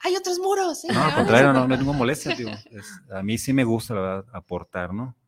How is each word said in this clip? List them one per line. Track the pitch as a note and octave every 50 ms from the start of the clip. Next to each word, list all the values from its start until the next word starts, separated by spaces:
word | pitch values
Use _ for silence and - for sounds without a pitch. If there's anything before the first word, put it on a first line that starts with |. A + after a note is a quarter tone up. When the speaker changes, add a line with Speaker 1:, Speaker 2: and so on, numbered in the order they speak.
| -
Speaker 1:
hay | F#4 F4+
otros | F#4+ F#4 F#4 F4+ F4
muros, | F#4 F#4+ G4+ G4 F#4+ F4 C#4+ - -
¿eh? | - G3+
Speaker 2:
No, | -
al | C#3+
Speaker 1:
Ahora | D#3 -
Speaker 2:
contrario, | - A#3+ - A2+ A#2+ C#3 C#3+
Speaker 1:
sí". | C3+ C3
Speaker 2:
no, | B2+
no | C3 C3
hay | C3
ninguna | C#3 C#3 D3 C#3
molestia, | A#2+ B2 D3+ - - - E4+
Speaker 1:
<laughs> |
Speaker 2:
digo. | - A#2+ G#2+ G#2 G#2 - -
Es, | A2+ G#2 - - G2 - - -
a | G2 F#2+ F#2+
mí | G#2 A2+ A2+
sí | - C#3 C3
me | C3+ B2+
gusta, | A2+ A2+ A2+ - - A#2
la | G2 F#2+
verdad, | F#2+ F#2+ G2 G2 - -
aportar, | F#2 - - F2+ E2+ E2 - - F#2 F2+ F2 F#2+
¿no? | G#2+ B2+ C3 A#2+ - _